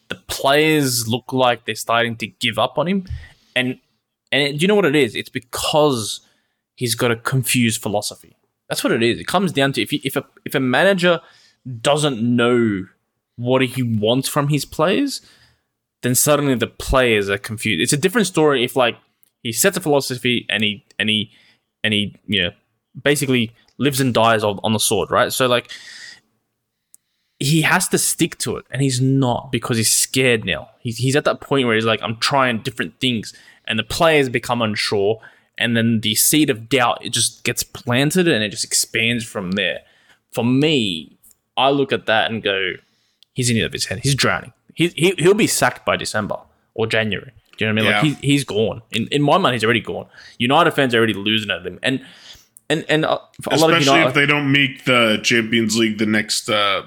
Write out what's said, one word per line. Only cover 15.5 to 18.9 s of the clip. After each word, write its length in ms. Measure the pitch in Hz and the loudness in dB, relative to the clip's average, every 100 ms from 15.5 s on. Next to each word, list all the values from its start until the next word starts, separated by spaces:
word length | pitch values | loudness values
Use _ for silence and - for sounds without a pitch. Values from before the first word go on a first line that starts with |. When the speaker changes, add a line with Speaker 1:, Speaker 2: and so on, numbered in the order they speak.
| _ _ _ _ _ | _ _ _ _ _
Speaker 1:
then 140 | 123 127 | -2 0
suddenly 400 | - 143 143 123 | 2 2 2 0
the 120 | 110 | -2
players 640 | - - 131 123 107 98 | -6 0 2 4 2 2
are 80 | 101 | -2
confused. 440 | - 107 110 85 | -6 -6 -2 -2
It's 120 | 123 | 0
a 40 | 147 | 0
different 300 | 185 233 190 | 0 0 0
story 360 | - 156 135 | 2 2 2
if, 120 | 123 135 | 0 0
like, 220 | 117 | 0